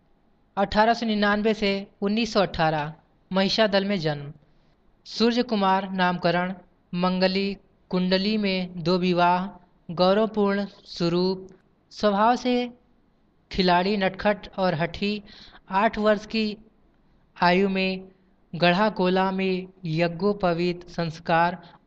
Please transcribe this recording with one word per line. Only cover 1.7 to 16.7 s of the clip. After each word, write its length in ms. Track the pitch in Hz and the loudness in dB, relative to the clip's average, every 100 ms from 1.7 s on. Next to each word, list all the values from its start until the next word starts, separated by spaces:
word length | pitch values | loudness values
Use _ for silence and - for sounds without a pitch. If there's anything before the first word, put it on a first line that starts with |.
| 196 202 - | -2 -6 -6
उन्नीस 320 | 202 220 226 | -2 -2 0
सौ 80 | 220 | 0
अठारह, 520 | 175 - 160 156 147 160 _ _ - | 0 0 0 0 -6 -12 _ _ -4
महिषादल 520 | 185 196 - 220 196 196 | 0 0 2 2 2 0
में 140 | 202 | -2
जन्म। 340 | 156 147 143 - _ _ _ _ _ _ - | -2 -4 -8 -16 _ _ _ _ _ _ -14
सूर्य 380 | - 226 233 | 0 0 2
कुमार 480 | 240 208 190 190 196 | 0 0 2 2 0
नामकरण, 600 | 190 180 180 175 175 180 190 - _ - 175 | 0 0 2 0 0 -2 -6 -14 _ -10 -2
मंगली 640 | 180 185 185 190 196 196 _ _ - | 0 2 0 0 -4 -6 _ _ -6
कुंडली 480 | 180 185 190 202 220 | -2 0 0 0 0
में 460 | 202 185 180 180 | 0 -2 -4 -6
दो 140 | 160 185 | -2 0
विवाह, 500 | 180 175 175 180 190 - _ _ - | 2 2 4 2 -2 -12 _ _ -12
गौरवपूर्ण 720 | 165 180 196 220 214 202 202 202 - - | 0 2 4 0 0 0 0 -4 -12 -16
स्वरूप, 640 | - 170 175 185 190 - - _ _ _ | -4 0 0 0 -4 -10 -20 _ _ _
स्वभाव 440 | - 214 202 226 247 | -2 0 2 2 2
से 360 | 247 247 247 - _ _ _ _ _ _ - | 0 -2 -2 -10 _ _ _ _ _ _ -10
खिलाड़ी, 460 | - 180 175 185 208 | -2 2 2 2 0
नटखट 500 | 190 190 208 202 - - | -2 -2 -2 -2 -6 -2
और 180 | 185 156 | -2 0
हठी। 480 | 165 - 202 208 - - - - - | -4 -4 -4 -4 -10 -20 -20 -20 -6
आठ 280 | 190 220 220 | 0 0 2
वर्ष 280 | 208 208 208 | 0 0 0
की 320 | 220 214 208 - | -4 -4 -6 -16